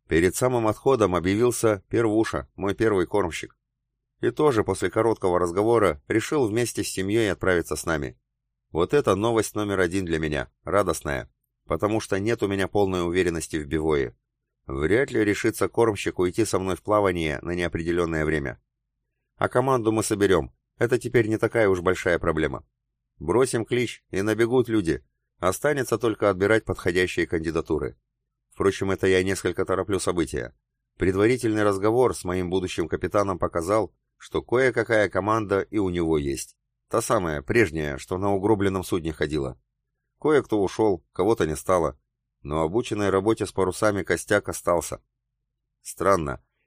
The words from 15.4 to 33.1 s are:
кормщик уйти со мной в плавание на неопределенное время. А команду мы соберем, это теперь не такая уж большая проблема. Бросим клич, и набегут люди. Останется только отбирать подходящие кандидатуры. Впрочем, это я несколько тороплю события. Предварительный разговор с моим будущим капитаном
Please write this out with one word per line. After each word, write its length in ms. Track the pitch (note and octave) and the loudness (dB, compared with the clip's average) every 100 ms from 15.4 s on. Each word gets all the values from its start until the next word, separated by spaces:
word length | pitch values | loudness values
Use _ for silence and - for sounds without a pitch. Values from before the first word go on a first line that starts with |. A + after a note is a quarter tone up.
| A2+ - F#2+ | -2 -2 -2
кормщик 520 | - A2+ G2 F2 - | 2 0 0 -6 -2
уйти 260 | F2+ A2+ G#2+ | -2 0 0
со 140 | F#2+ | 0
мной 160 | F#2+ F2 | -2 -6
в 60 | |
плавание 580 | - G#2 G2 F2 D#2 C#2 | 0 2 2 0 -2 -4
на 100 | E2 | -6
неопределенное 760 | F2 E2+ F2 E2 E2+ E2+ D#2+ D#2 | -4 -4 -4 -2 0 0 0 0
время. 340 | D2+ C2 - _ _ _ _ _ _ _ - | -2 -4 -10 _ _ _ _ _ _ _ -4
А 120 | G2 | 0
команду 420 | B2 C3 C3 A2 | 0 2 2 2
мы 100 | A2 | 0
соберем, 520 | - G#2 G2 F2 B1+ _ _ - | 0 0 4 2 0 _ _ -4
это 200 | A#2+ B2+ | 0 0
теперь 300 | A#2 B2 G#2+ | 0 0 2
не 100 | A2 | 0
такая 300 | A2 A#2 G2+ | 0 2 4
уж 140 | F2+ | 4
большая 380 | F2 F2+ F2+ E2+ | 0 0 0 0
проблема. 460 | E2+ D#2+ D2 B1+ _ _ _ _ _ _ | 0 0 -2 -4 _ _ _ _ _ _
Бросим 460 | D2+ A2 C3 A#2 G2+ | 0 2 2 0 -2
клич, 380 | B2 A2+ - _ | -2 -2 -6 _
и 120 | F2+ | -4
набегут 480 | G#2 G#2+ A#2 B2+ A#2 | 0 2 4 2 2
люди. 340 | A2 E2 C2 _ _ _ - | 0 0 -4 _ _ _ -4
Останется 580 | F2+ - D3 C#3+ A#2 A2+ | -2 0 -2 -2 -2 0
только 320 | A#2 G2+ G#2 | 0 0 0
отбирать 360 | F2+ G2+ A2 - | 2 2 2 0
подходящие 640 | F#2 F#2+ F2 F2+ - E2 | -4 0 0 0 0 -2
кандидатуры. 720 | E2+ D#2+ D#2 D#2 D2+ B1 - _ _ _ _ _ - | -2 -2 -4 -2 -4 -4 -10 _ _ _ _ _ 0
Впрочем, 340 | F#2+ - G2 | 0 0 -2
это 160 | F#2 F#2+ | 0 2
я 140 | F#2 | 2
несколько 440 | F#2 F#2 F#2 F2 F#2 | 2 -2 -4 -4 -2
тороплю 340 | F#2 F#2 F#2 | -2 -2 -2
события. 560 | F#2+ F2 D2+ C#2 A#1 _ _ _ _ - | -2 -2 -2 -4 -8 _ _ _ _ -2
Предварительный 640 | F2+ F#2+ A2+ B2 A#2 G#2+ | -2 2 2 2 0 2
разговор 520 | G#2 G2 G#2 A#2+ A#2+ F2 | 2 2 2 4 2 0
с 80 | |
моим 260 | F2+ F#2 F2 | -4 -4 -2
будущим 380 | F#2 F#2 - D#2+ | -2 -2 -4 -4
капитаном 500 | E2+ F2+ | -4 0